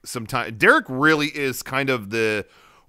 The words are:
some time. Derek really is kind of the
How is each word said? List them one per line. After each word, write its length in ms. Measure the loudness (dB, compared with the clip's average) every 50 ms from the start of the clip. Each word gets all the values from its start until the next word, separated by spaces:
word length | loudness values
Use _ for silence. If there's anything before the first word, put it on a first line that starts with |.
| -16
some 220 | -12 -10 -10 -8
time. 300 | -6 -6 -6 -4 -6 -2 2
Derek 280 | 4 4 4 4 2 -2
really 400 | -2 2 4 4 4 4 2 -2
is 340 | -2 -2 -4 -2 -4 -6
kind 280 | -8 -4 -4 -2 0 0
of 200 | 0 -2 -2 -4
the 340 | -2 0 0 0 0 -2 -4 -8 _ -20 -20 -20 _ _ _